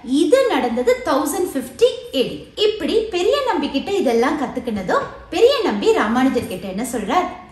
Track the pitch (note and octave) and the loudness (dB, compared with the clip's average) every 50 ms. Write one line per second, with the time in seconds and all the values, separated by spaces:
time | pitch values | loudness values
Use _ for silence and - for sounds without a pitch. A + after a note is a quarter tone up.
0 | - A3+ B3+ C#4+ F4 D#4+ A#4 C5+ C5+ A#4+ F4+ C4+ A#3+ B3 A#3 A#3 B3 A#4 B4+ B4+ | -4 0 2 2 4 6 6 4 4 2 0 0 0 0 -2 0 2 2 0 0
1 | - E4+ D4 C#4 D#4 D4 E4+ G4 F4+ - - C#4 A#3 - - - A4 B4+ C5 - | 0 0 0 0 0 -2 -2 -2 -4 -2 -4 -6 -8 -8 0 2 2 2 2 -2
2 | - - - C4+ A#3 F#3 - - - - - - G#4+ - - - D#4+ C#4 F4+ A4+ | -12 -6 -2 -2 -2 -2 -4 -10 -14 -14 -4 0 0 0 0 0 -4 0 0 0
3 | - - - F4 F4+ G#4+ C5 D5 C5+ B4+ G4+ D#4+ - C#4 - C#4 - - G4+ F#4+ | 0 0 -2 0 2 2 2 2 2 0 -2 -2 -2 -2 -2 -4 -2 -2 -2 0
4 | B3+ B3 A#3 A3+ A#3+ C#4 D#4+ D#4 C4+ A3+ - B3+ - B3 A3 G3 F#3 F3+ - C#5 | 2 2 2 2 2 2 0 -2 -4 -4 -6 -6 -6 -4 -6 -4 -2 0 -2 -2
5 | - - - - - - - F4 A4 B4 C#5+ C5 G#4 D4 A3 G3+ D#4 G#4+ A4+ E4 | -2 -4 -12 -16 -14 -6 0 4 6 6 6 4 0 0 -2 0 2 2 2 2
6 | A3+ G#3 A3+ B3+ C4 C4+ - - - - F#3 F3+ - G3 F#3 G3+ A#3+ B3 - A#3 | 2 0 2 2 2 2 2 0 -4 -4 -10 -8 -8 -8 -6 -6 -6 -4 -4 -6
7 | G3 F#3 C4+ F4+ F4+ F4+ - - - - | -4 0 0 0 0 -2 -6 -12 -18 -20